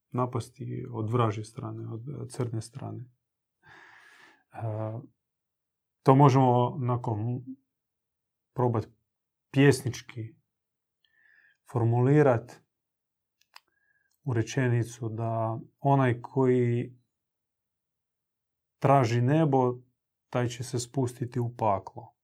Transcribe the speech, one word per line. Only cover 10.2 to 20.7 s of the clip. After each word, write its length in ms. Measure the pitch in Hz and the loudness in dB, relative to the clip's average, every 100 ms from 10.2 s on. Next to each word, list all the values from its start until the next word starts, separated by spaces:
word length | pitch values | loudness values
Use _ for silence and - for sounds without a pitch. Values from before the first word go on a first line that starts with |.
| 113 - _ _ _ _ _ _ _ _ _ _ _ _ _ | -14 -16 _ _ _ _ _ _ _ _ _ _ _ _ _
formulirat 800 | 120 113 120 127 147 139 117 - - _ _ _ _ _ _ _ _ _ - _ _ _ _ _ _ | -2 0 2 4 6 6 4 -2 -20 _ _ _ _ _ _ _ _ _ -20 _ _ _ _ _ _
u 100 | 143 | -6
rečenicu 720 | 113 110 - 127 120 117 - 113 | -4 -2 0 0 0 -2 -8 -10
da 500 | 110 113 113 110 117 - _ | -8 -6 -4 -4 -6 -12 _
onaj 400 | 143 139 131 120 | 0 2 2 0
koji 760 | - 131 131 127 120 120 123 - _ _ _ _ _ _ _ _ _ _ _ _ _ _ _ _ _ _ | -4 0 2 2 0 -2 -6 -12 _ _ _ _ _ _ _ _ _ _ _ _ _ _ _ _ _ _
traži 420 | 135 139 113 120 | 4 4 4 2
nebo, 560 | 123 151 160 135 123 123 - _ _ _ _ | 2 2 2 2 0 -2 -12 _ _ _ _
taj 180 | 123 120 | -4 -4
će 160 | - | -6
se 140 | 120 | -8